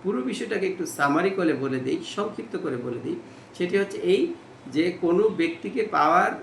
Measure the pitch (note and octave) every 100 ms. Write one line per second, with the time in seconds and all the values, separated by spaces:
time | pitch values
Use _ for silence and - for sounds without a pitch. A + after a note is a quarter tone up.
0 | F#3 A3+ B3 G3+ G#3+ G3+ F#3 - E3 -
1 | C#3+ D3+ F#3+ F#3+ E3+ C3 C3+ C3 B2+ -
2 | - - G#3+ - - F#3 D#3+ B2 B2 A#2+
3 | - F3 - - - - F3+ G3 G3 -
4 | F3 G3+ E4+ - - - - C3 F3 E3+
5 | E3+ F3+ G#3+ F3+ E3 E3 G#3 A#3+ - D3+
6 | D3+ F3 G3 -